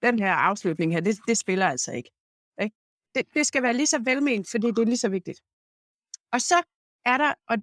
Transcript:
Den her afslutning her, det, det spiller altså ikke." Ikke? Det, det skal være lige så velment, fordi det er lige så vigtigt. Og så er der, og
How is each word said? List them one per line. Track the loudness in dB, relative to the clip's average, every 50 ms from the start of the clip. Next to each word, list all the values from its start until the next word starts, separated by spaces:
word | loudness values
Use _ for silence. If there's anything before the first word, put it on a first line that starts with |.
Den | 0 0 2 2
her | 0 0 2
afslutning | 2 2 0 0 0 -2 -2 -2 0 0 0 0
her, | 0
det, | 0 0 -2 -2 -2 -2
det | -2 -2
spiller | -2 -2 0 0 2 0
altså | 0 -2 -6 -6
ikke." | -8 -8 -10 -12 _ _ _ _ _ _ _ _ _ -6
Ikke? | -6 -6 -6 _ _ _ _ _ _ _ -6
Det, | -6 -6 -2 -2
det | -2 0 0
skal | 0 0 0
være | 0 0
lige | 0 0 0
så | 0 0
velment, | 0 0 0 2 2 2 0 0 -2 -4
fordi | -2 -2 0 0
det | 2 2
er | 2
lige | 2 2 0
så | 0 -2
vigtigt. | -2 -4 -6 -8 -12 -14 _ _ _ _ _ _ _ _ _ _ _ _ _ _ -20 -20 _ _
Og | -4 -2
så | 0 2 2 2 2 0 _ _ _ _ _ _ -2
er | 0 0 2
der, | 2 0 -2 -2 _ -4
og | -4 -2